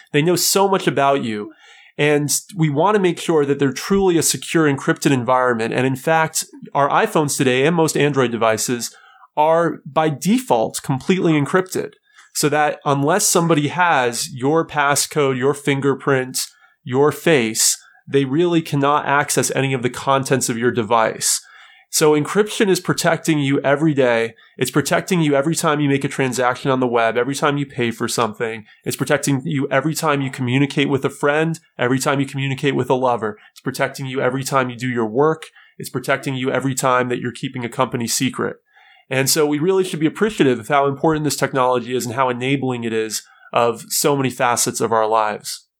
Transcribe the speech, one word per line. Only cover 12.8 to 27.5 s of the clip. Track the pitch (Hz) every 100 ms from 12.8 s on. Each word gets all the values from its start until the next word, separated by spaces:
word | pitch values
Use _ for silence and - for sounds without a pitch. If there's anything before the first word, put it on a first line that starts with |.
unless | 151 139 143 190 -
somebody | 185 165 156 143
has | 139 175 156 123 117 -
your | 131 131 160
passcode, | 160 151 143 139 - 156 139 131
your | 131
fingerprint, | 139 - 139 139 131 - 131 131 127 - _ _ _
your | 131 127 147
face, | 151 170 151 113 110 - - - _ -
they | 139
really | 131 143 175 170
cannot | 165 143 139 147 -
access | 143 143 - 117 -
any | 135
of | 131
the | 123
contents | 127 - 135 131 135 -
of | 113
your | 120
device. | 110 107 117 110 - - - - - - - _
So | - 151
encryption | 151 143 190 208 - 208
is | 180
protecting | - 151 170 139 - 151
you | 139 139
every | 135 143 156
day. | 135 127 117 117 - - -
It's | 127
protecting | 151 139 170 - 180
you | 151
every | 139 147
time | 160 165 147
you | 143
make | 139
a | 139
transaction | - 131 120 123 123 139
on | 131
the | 127
web, | 117 113 113
every | 127
time | 139 151